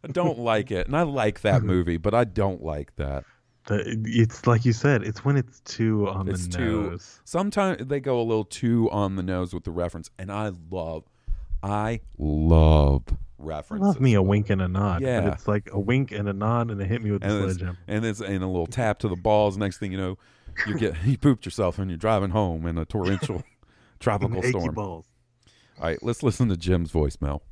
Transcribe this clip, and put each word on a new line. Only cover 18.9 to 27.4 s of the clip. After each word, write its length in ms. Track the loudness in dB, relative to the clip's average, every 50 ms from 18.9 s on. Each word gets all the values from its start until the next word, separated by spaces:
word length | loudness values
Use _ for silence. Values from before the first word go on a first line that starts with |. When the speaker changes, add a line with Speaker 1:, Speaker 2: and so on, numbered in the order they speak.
| -2 -2
Speaker 1:
to 80 | -2 -4
the 80 | -4
balls. 400 | 0 2 4 4 4 4 2 2
Next 220 | 0 -4 -4 -4 -6
thing 120 | -8 -6
you 80 | -4 -4
know, 200 | -4 -4 -6 -8 _ _ _ _ _ -14 -6 -6 -4 -2
you 100 | 0 0
get, 160 | 0 -2 -2 0
<laughs> 40 | 0
you 140 | 0 0 4
pooped 260 | 4 2 2 2 -2
yourself 360 | -10 -4 0 0 0 0 -2
and 100 | -4 -4
you're 80 | -4 -2
driving 320 | 0 2 2 2 2 2
home 360 | 2 2 2 2 0 -2 -4
in 120 | -4 -4 -4
a 60 | -4
torrential 580 | -4 -4 -2 0 0 0 0 -2 -4 -6 -8 -8 _ _ _ _ _
Speaker 2:
<laughs> 260 | _ _ _ _ _ -2
Speaker 1:
tropical 400 | -2 0 0 0 0 0 0 0
Speaker 2:
Achy 120 | 0 0
Speaker 1:
storm. 260 | 0 0 -2 -2 -4
Speaker 2:
balls. 300 | -4 -6 -8 -8 -12 -14 _ _ _ _ _ _ _ _ _ _ _ _ _ _ -4
Speaker 1:
All 60 | -2
right, 120 | -2 -2 -2
let's 200 | -2 -4 -4 2
listen 260 | 0 0 2 4 2 2
to 60 | 2
Jim's 360 | 0 2 2 2 2 2 0
voicemail. 480 | 0 2 2 2 0 -4 -4 -4 -4 -6